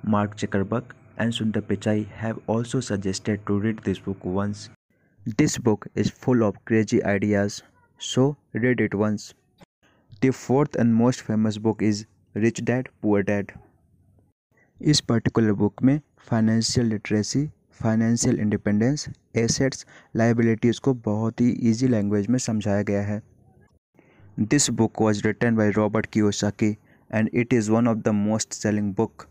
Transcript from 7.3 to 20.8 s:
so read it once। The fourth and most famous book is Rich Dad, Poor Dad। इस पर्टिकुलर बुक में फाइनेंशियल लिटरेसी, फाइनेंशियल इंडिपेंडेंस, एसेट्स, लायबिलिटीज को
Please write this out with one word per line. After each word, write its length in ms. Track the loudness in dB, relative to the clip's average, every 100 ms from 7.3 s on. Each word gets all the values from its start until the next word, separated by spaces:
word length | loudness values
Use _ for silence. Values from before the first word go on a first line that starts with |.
| 2 0 -4 -18 _ _ _ -4
so 180 | 0 0 -2 _ -2 0
read 160 | 2 0
it 100 | 0
once। 240 | -2 -2 -8 -20 _ _ -20 _ _ _ _ -2
The 120 | 0
fourth 440 | 0 0 0 2 0
and 180 | 2
most 280 | 4 2 0
famous 380 | -4 -2 0 0 -2
book 180 | 0 0
is 100 | -2 -8 _ _
Rich 260 | 0 0 0 -2
Dad, 180 | -2 -4 _
Poor 220 | 0 2 2
Dad। 260 | -2 -4 -14 _ _ _ _ _ _ _ _ _ _ _ _
इस 200 | 0 0 2
पर्टिकुलर 420 | 0 2 2 2 2
बुक 200 | 0 2
में 160 | 2 2 _ _ -2
फाइनेंशियल 600 | 0 2 2 0 0 0
लिटरेसी, 580 | -2 -2 -2 0 -2 -4 _ _ _
फाइनेंशियल 580 | 0 2 2 2 0 0
इंडिपेंडेंस, 680 | 0 0 0 0 0 -2 -8 -14 _ -2 0
एसेट्स, 400 | 0 -2 -4 -18 -20 _ 0
लायबिलिटीज 640 | 2 4 2 2 2
को 140 | 2